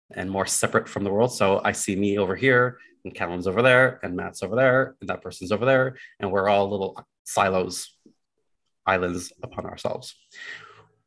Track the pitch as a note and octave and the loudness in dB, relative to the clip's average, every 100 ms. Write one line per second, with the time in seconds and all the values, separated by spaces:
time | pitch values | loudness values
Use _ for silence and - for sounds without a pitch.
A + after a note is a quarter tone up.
0 | _ - F#2 G2 F#2 - G#2 A2 - G2+ | _ -10 -4 -2 -2 0 2 0 0 -4
1 | G2 G2+ B2 - G2 G2 G2+ G#2 - F#2+ | -2 2 0 2 2 2 0 -2 -2 0
2 | G2+ G2+ F#2 F#2 C3+ B2 B2 B2 - _ | 0 0 0 0 4 4 2 -2 -20 _
3 | - - F2 F2+ F2+ F#2+ B2+ B2+ B2+ B2+ | -14 -8 -6 -4 -2 2 6 6 4 0
4 | G2 F2+ F#2+ - F2+ A2+ C3 B2+ C3+ - | -8 -6 -8 -8 -4 2 4 4 0 -6
5 | F#2+ F2+ F2+ - F#2 G#2 B2 C3+ C3 B2 | -8 -8 -8 -10 -4 0 2 2 2 -4
6 | - - G2+ G2 G2 G2+ G2 G2+ F#2+ - | -18 -8 -2 0 4 4 2 -2 -4 -8
7 | - _ - - F#2+ F#2+ F#2 - - _ | -20 _ -4 0 2 2 -2 -6 -12 _
8 | _ _ _ _ _ _ _ _ - F#2+ | _ _ _ _ _ _ _ _ 0 0
9 | F2+ F2 - _ - - F2+ - - - | 0 -4 -8 _ -14 -10 -12 -6 -6 -6
10 | - - _ - - - - - _ _ | -12 -20 _ -20 -18 -18 -20 -20 _ _